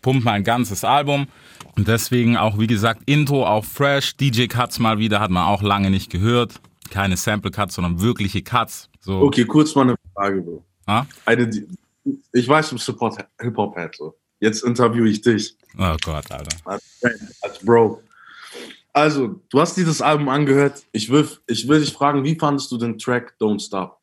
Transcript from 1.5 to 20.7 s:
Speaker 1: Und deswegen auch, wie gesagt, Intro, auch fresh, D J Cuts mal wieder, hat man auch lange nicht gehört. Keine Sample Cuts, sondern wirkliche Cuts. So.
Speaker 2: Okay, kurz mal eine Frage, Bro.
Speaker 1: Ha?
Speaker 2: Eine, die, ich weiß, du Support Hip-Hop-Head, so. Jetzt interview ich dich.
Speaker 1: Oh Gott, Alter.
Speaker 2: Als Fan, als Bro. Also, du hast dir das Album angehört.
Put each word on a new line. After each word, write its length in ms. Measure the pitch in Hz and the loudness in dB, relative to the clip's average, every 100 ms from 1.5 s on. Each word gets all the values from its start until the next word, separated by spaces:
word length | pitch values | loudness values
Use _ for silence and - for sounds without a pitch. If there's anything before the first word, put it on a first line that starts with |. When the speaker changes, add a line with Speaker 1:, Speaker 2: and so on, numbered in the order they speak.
| - - | -20 -10
Speaker 1:
Und 140 | - 101 | -4 0
deswegen 480 | 113 - 123 117 117 | 0 0 2 2 2
auch, 200 | 107 101 | 2 0
wie 80 | 110 | 0
gesagt, 340 | 113 113 113 - | 2 0 -2 0
Intro, 380 | 147 147 143 | 0 2 2
auch 200 | 101 107 | 2 0
fresh, 520 | 107 - 139 139 - - | -2 -2 0 0 -2 -2
D 120 | 139 | 0
J 200 | 113 123 | 2 0
Cuts 300 | 117 123 - | 0 -2 0
mal 220 | 113 107 | 0 2
wieder, 180 | 110 104 | 0 0
hat 140 | 104 | 0
man 120 | 90 | 0
auch 180 | 87 101 | 2 0
lange 280 | 101 101 98 | 2 2 2
nicht 180 | 95 - | 0 -2
gehört. 520 | 87 104 120 120 - _ _ - | -2 0 2 0 -6 _ _ -10
Keine 240 | 101 98 90 | -2 -2 -2
Sample 340 | - 107 98 | -2 -4 -4
Cuts, 240 | 90 98 | -6 -6
sondern 260 | - 87 85 | -4 -4 0
wirkliche 420 | 107 117 98 101 | 0 0 -2 -4
Cuts. 460 | - 123 113 - - _ | -2 -2 -2 -8 -18 _
So. 220 | - 95 | -6 2
Speaker 2:
Okay, 220 | 143 - | 2 4
kurz 300 | 117 151 151 | 2 4 4
mal 80 | 143 | 4
eine 140 | 127 120 - | 2 0 -6
Frage, 260 | - 101 98 | -6 -4 -4
Bro. 240 | 85 80 _ _ - | -6 -14 _ _ -2
Speaker 1:
Ha? 180 | 107 139 - | -2 -2 -6
Speaker 2:
Eine, 240 | - 117 120 | 0 2 2
die, 180 | 107 - 185 _ _ - 131 _ | -2 -8 -18 _ _ -8 -8 _
ich 140 | 123 120 | -2 4
weiß, 240 | 151 151 | 2 2
du 80 | 123 | -6
Support 480 | - 110 117 104 - _ | -8 -4 -4 -4 -16 _
Hip-Hop-Head, 560 | 120 113 101 - 85 - | -6 -2 -4 -4 -12 -10
so. 180 | 76 - _ _ | -16 -16 _ _
Jetzt 240 | 107 107 | -2 0
interview 420 | 123 120 120 117 113 | -2 2 2 4 2
ich 160 | 107 | 2
dich. 340 | - 113 104 _ _ - | 2 0 -2 _ _ -4
Speaker 1:
Oh 180 | 92 78 | -2 -2
Gott, 260 | - 76 - | -4 -6 -8
Alter. 240 | 64 73 78 85 | -14 -12 -12 -10
Speaker 2:
Als 160 | 98 _ _ | -10 _ _
Fan, 120 | 123 110 107 - | -4 -4 -14 -12
als 180 | 101 - | -12 -8
Bro. 360 | 101 117 110 - _ _ - - - - - - _ | 2 4 4 0 _ _ -20 -20 -20 -18 -18 -20 _
Also, 480 | 143 151 143 123 98 _ | 2 2 2 -4 -6 _
du 120 | 156 | 0
hast 160 | 175 - | 0 0
dir 100 | 170 | 0
das 160 | 156 | 0
Album 260 | 143 151 147 | 2 2 2
angehört. 540 | 139 147 135 143 | 0 2 4 2